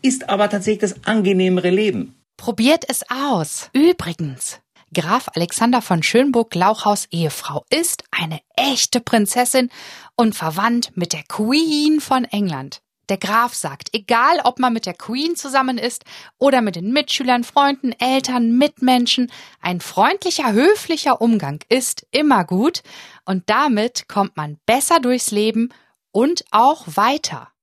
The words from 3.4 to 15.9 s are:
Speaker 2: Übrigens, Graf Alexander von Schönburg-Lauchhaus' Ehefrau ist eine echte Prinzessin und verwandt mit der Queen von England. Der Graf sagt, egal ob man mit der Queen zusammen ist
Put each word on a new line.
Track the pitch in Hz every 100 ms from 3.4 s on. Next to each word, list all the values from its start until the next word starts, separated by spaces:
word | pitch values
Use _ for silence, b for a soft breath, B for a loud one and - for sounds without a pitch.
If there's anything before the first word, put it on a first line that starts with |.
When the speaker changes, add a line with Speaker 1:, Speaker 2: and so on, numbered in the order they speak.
| 151 - -
Speaker 2:
Übrigens, | 262 320 359 165 165 156 127 - - _ b b
Graf | - 160 233 - -
Alexander | 170 - 240 247
von | - 170
Schönburg-Lauchhaus' | - 233 277 240 226 - 185 220 214 202 -
Ehefrau | 170 160 - - 147 _
ist | 294 339 - -
eine | - 165 156 _ -
echte | 269 254 - 240
Prinzessin | - 208 202 247 247 262 247 B B B B -
und | 226
verwandt | - 160 160 220 240 - -
mit | 175
der | 156 -
Queen | - 214 285 320 294 302 311
von | - 262
England. | 240 208 196 143 139 - _ _ -
Der | 196
Graf | 190 220 240
sagt, | - 156 139 -
egal | 233 196 233 269 339
ob | - 247
man | 254
mit | 226 185
der |
Queen | 175 - 247 320 339
zusammen | 285 269 262 240
ist | 233